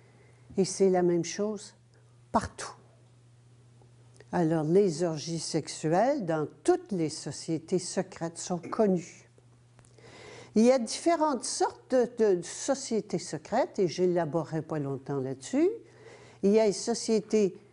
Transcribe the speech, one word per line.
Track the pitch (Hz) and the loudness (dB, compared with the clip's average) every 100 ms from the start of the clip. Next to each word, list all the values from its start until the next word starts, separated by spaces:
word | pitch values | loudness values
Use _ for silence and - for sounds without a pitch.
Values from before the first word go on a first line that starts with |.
| - - - - - - | -20 -20 -20 -20 -6 -2
Et | 185 | -2
c'est | - 196 | 2 4
la | 185 | 4
même | 175 175 165 | 4 2 0
chose | - 208 208 - - _ _ _ _ _ | -4 -4 -6 -12 -20 _ _ _ _ _
partout. | 226 - - - - - _ _ _ _ _ _ - - - - _ - - - | -2 -2 -8 -14 -16 -20 _ _ _ _ _ _ -20 -20 -20 -20 _ -20 -20 -6
Alors, | 180 160 165 | 0 2 2
les | 151 185 202 151 | 2 4 4 2
orgies | 175 156 151 165 | -2 -4 -6 -8
sexuelles | - 165 - - 160 175 247 294 175 | -4 -4 -6 -6 0 2 2 0 -2
dans | 156 147 - | -2 -4 -2
toutes | - 359 359 | 0 0 -2
les | 190 156 | -4 -4
sociétés | - 208 170 - 160 160 180 | -4 -10 -10 -6 -6 -2 -4
secrètes | 175 - 175 - 165 165 | -2 -6 -6 -8 -10 -8
sont | - 175 | -6 -6
connues. | - - 214 180 - - - _ _ _ _ _ - - - - - - - - | -4 0 2 0 -4 -18 -20 _ _ _ _ _ -20 -20 -20 -20 -20 -20 -2 4
Il | |
y | 240 | 6
a | 262 | 6
différentes | 226 - 330 339 311 247 | 2 -2 2 2 2 0
sortes | - - - - - | -4 -2 -2 -2 0
de, | - - - 214 180 | 2 2 2 2 2
de | |
sociétés | 170 - - 269 - 220 - 175 | -2 -6 -4 -2 -2 -4 -2 -6
secrètes, | - 151 - 220 359 - | -6 -10 -2 0 0 0
et | 180 | 0
j'élaborerai | - 180 175 165 165 147 160 | 2 2 2 0 -2 -2 -4
pas | 151 160 | -4 -4
longtemps | 139 135 - 139 | -4 -6 -4 -4
là-dessus. | 131 131 - 262 349 453 - - - - - - | -4 -6 -4 0 2 0 -10 -20 -20 -20 -20 -2
Il | 196 | 4
y | 214 | 4
a | 220 | 4
les | |
sociétés | 180 - 226 - 220 - 220 196 - - | 0 -2 -4 0 0 2 2 2 0 -14